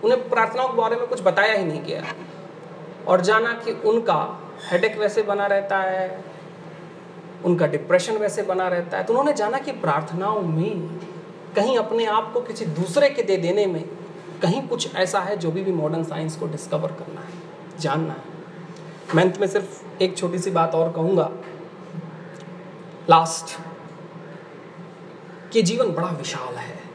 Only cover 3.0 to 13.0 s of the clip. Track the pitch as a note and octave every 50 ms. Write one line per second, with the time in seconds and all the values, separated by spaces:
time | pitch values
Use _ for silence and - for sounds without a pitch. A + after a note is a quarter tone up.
3 | - - F#3 F#3 F3 G3 G#3+ A3 A3+ A#3 A#3 A#3 - A#3 G#3 - - G#3+ A3 A#3
4 | A3 G#3 F3 D3+ - - - - - - - - - - F3+ F3 G3 A3 - G#3+
5 | G#3+ G3+ G3+ A3+ G#3+ G3+ G3+ G3+ G3+ G3+ G3+ G3 G3 - G3+ F#3+ F#3+ F#3+ F#3+ F#3
6 | F#3 F#3 F#3+ F#3+ - - - - - - - - - - - - - - - -
7 | - - - - - - - - - F3 F3 D#3+ E3+ D3 - D3 - - B3+ C4+
8 | C4 - A3 G#3+ G#3+ G3+ - A3+ G3 F#3 F#3 F#3 F#3 F#3 F3+ F3 F3 F3 F#3+ F#3+
9 | F#3 - A3+ B3+ C#4 D4+ C#4+ - D4+ C#4 B3 C4+ C#4 C#4+ C4+ - - E3 C#3+ D3+
10 | D#3+ D#3+ D#3+ E3+ F#3+ G#3 A3 G#3 F#3+ E3+ D#3 D#3+ E3+ G#3+ G#3+ F3+ D#3 - - -
11 | - - - - - - - - - - - G3+ - B3+ C4 A#3 G#3 - - A#3
12 | A#3 A3 G#3+ A3 A3 - - B3 A#3+ - - - A3+ E3+ D3+ D#3+ F3+ F#3+ - C#4+